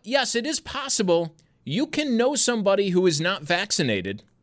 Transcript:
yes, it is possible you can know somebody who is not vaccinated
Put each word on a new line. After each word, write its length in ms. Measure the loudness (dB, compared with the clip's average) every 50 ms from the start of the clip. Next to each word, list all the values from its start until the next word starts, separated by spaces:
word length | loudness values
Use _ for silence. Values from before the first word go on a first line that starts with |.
| _
yes, 320 | -2 0 0 0 0 -2
it 100 | -2 -2
is 140 | -2 -4 -4
possible 760 | -6 -8 -8 -8 -6 -4 -2 0 2 2 2 2 2 -2 -8 _ _ _ _ _ _
you 240 | -6 -2 -2 -2
can 280 | -2 -2 -2 0 0 2
know 200 | 2 2 2 2
somebody 540 | 2 0 0 0 0 2 2 2 2 2 2
who 180 | 2 4 4
is 120 | 4 2 2
not 220 | 0 -2 -2 -4
vaccinated 800 | -2 -2 -2 -2 0 -2 0 0 0 0 0 -2 -2 -4 -8 -8 -12 _ _ _